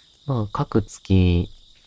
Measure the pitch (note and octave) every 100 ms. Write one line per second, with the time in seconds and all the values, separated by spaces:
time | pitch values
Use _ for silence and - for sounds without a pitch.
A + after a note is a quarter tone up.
0 | _ _ - B2+ G#2 - C#3+ A2+ G2+ -
1 | - F#2+ F2+ F2 F2+ - - _